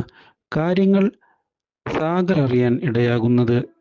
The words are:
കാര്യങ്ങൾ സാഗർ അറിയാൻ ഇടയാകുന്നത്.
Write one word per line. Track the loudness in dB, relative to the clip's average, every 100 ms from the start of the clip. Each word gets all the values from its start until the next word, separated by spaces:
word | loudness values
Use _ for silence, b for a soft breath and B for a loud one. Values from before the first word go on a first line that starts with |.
| -4 b b _ _
കാര്യങ്ങൾ | -4 -2 0 2 2 0 -4 _ _ _ _ _ _ -8
സാഗർ | -4 -2 -2 0 0
അറിയാൻ | 0 2 0 0
ഇടയാകുന്നത്. | -2 0 0 0 2 2 2 0 -2 _